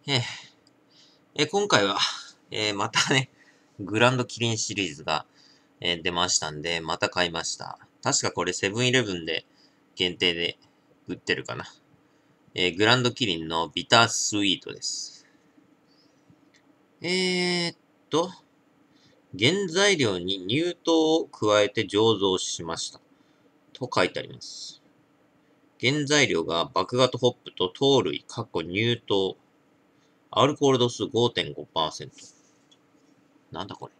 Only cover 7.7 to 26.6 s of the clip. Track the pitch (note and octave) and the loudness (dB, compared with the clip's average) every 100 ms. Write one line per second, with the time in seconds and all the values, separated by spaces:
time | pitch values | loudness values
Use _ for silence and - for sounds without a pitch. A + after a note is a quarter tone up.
7.7 | - - _ A#2+ C#3 G2+ F#2+ F2 F2+ G2 | -16 -20 _ -2 0 -2 -2 -4 -2 -2
8.7 | G#2+ B2+ B2+ A2 F2+ D#2+ D#2+ - _ _ | 0 2 2 0 -4 -4 -6 -8 _ _
9.7 | _ _ - F#2 F2 F#2 E2+ E2+ - _ | _ _ -4 -4 0 0 0 -4 -6 _
10.7 | _ _ _ - F2+ - F2 - B1 - | _ _ _ -12 -12 -4 -4 -4 -10 -12
11.7 | - _ _ _ _ _ _ _ - F2+ | -18 _ _ _ _ _ _ _ -2 -2
12.7 | F2 A2 B2+ B2 A#2+ A2 E2 D#2+ E2 E2 | 2 4 4 2 -2 -4 -2 -4 -4 -4
13.7 | F2+ E2+ A#2+ A#2 - - G#2 G2+ F2+ - | -6 2 4 4 0 -2 0 0 -2 -6
14.7 | - - - - - _ _ _ _ _ | -12 -10 -10 -12 -18 _ _ _ _ _
15.7 | _ _ _ _ _ _ _ _ _ _ | _ _ _ _ _ _ _ _ _ _
16.7 | _ _ _ D#3+ F#3 F#3 F3+ F3+ F3 E3+ | _ _ _ -2 0 2 2 0 0 -2
17.7 | E3 _ _ _ D3+ F#3 - _ _ _ | -6 _ _ _ -2 -2 -6 _ _ _
18.7 | _ _ _ _ _ _ F#2 A2+ F#3+ F#3+ | _ _ _ _ _ _ 0 2 2 0
19.7 | E3 G3+ F#3 A#2+ F#2 F2+ G2 F2+ C3 F3 | 2 2 4 2 0 -4 -6 -2 -2 -2
20.7 | E3+ - D#3+ D#3 D#3+ - - G#2+ G#2 G#2 | -4 2 4 4 2 0 -4 2 4 4
21.7 | - F#2+ G2+ A2+ G#2 G2 F#2 - - E2 | 0 0 4 4 4 2 0 -2 -8 -8
22.7 | E2 - - _ _ _ _ _ _ _ | -8 -8 -12 _ _ _ _ _ _ _
23.7 | - B2+ - F#2 - - B1+ - - - | -12 -4 0 0 0 -10 -14 -16 -16 -16
24.7 | - _ _ _ _ _ _ _ _ _ | -18 _ _ _ _ _ _ _ _ _
25.7 | _ A#2 D3 C#3 D3 B2 F2 D#2+ E2+ | _ 0 0 2 4 4 2 0 -2